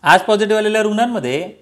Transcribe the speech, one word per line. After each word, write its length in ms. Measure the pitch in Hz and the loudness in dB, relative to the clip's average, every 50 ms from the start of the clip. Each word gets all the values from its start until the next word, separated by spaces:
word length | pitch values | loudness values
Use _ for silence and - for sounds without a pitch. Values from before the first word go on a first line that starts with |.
| - | 4
आज 160 | 147 165 190 | 4 4 4
पॉझिटिव्ह 380 | 190 - 214 202 214 202 214 214 | 4 2 0 0 2 0 0 0
आलेल्या 240 | 214 214 214 220 | 0 0 0 0
रुग्णांमध्ये 680 | 214 214 208 214 233 247 240 214 131 123 127 151 175 185 - _ | -2 -2 0 -2 -2 -2 -4 -4 -4 -4 -4 -4 -6 -8 -14 _